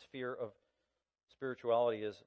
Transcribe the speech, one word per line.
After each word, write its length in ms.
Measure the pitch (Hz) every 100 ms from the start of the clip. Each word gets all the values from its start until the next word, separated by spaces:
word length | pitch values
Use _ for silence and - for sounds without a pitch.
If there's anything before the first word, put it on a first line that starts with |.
sphere 320 | - 139 123
of 180 | 131 117 - _ _ _ _ _ _ _
spirituality 760 | _ 135 123 120 117 120 110
as 180 | 107 98